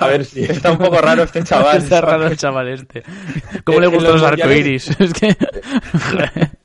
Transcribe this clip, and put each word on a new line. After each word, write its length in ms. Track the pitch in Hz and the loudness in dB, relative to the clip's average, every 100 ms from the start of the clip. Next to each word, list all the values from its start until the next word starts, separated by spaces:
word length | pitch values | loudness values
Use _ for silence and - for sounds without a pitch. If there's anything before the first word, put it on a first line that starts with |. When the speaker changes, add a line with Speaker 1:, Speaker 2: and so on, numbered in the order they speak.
Speaker 1:
A 60 | 135 | -2
ver 180 | 143 135 | -2 -4
si 180 | 131 | -6
Speaker 2:
está 300 | 120 160 175 | -6 -2 0
un 40 | 165 | 0
poco 200 | 185 170 | 2 2
raro 240 | 156 165 | 2 2
este 180 | 165 170 | 0 -4
chaval, 360 | 170 147 143 151 | -2 2 4 2
Speaker 3:
<laughs> 60 | |
Está 180 | 147 175 | 2 0
raro 160 | 165 160 | 2 0
Speaker 2:
¿sabes? 80 | 160 | 0
Speaker 3:
el 40 | 156 | -2
chaval 300 | 143 131 127 | -4 -4 -6
este. 360 | 131 131 123 - 190 185 147 - 196 | -8 -12 -16 -16 -16 -12 -12 -10 -8
¿Cómo 140 | - 156 | 0 2
Speaker 1:
En, 40 | |
Speaker 3:
le 40 | 175 | 4
Speaker 1:
en 60 | |
Speaker 3:
gustan 180 | 170 165 | 4 4
Speaker 1:
los 100 | 160 | 4
Speaker 3:
los 80 | 156 | 4
Speaker 1:
mundiales 580 | 151 165 147 143 131 - | 2 2 2 2 -2 -4
Speaker 3:
arcoiris? 100 | - | -2
<laughs> 0 | |
Es 140 | 185 | 0
que, 240 | 165 214 - | 0 0 0
<laughs> 1160 | - - 254 277 - 160 131 180 151 - 165 - | -2 -6 -6 -6 -4 -4 -2 -4 -4 -2 -4 -4